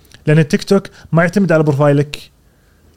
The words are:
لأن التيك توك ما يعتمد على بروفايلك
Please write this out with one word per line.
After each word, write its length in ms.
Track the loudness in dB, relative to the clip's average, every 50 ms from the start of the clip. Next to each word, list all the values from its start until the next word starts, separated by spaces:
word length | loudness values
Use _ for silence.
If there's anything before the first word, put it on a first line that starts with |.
| _ _ -20 _ _
لأن 120 | 0 0 0
التيك 240 | 2 0 -4 -6 -2
توك 240 | -2 -2 -2 -2 -6 -14 -20 -10 -4
ما 100 | -2 0
يعتمد 300 | 0 0 0 -2 0 2
على 120 | 0 0 0
بروفايلك 680 | 0 0 0 2 2 2 0 -2 -4 -8 -16 -18 -20 _ _ _ _ _ _ _ _ _ _ _ _ _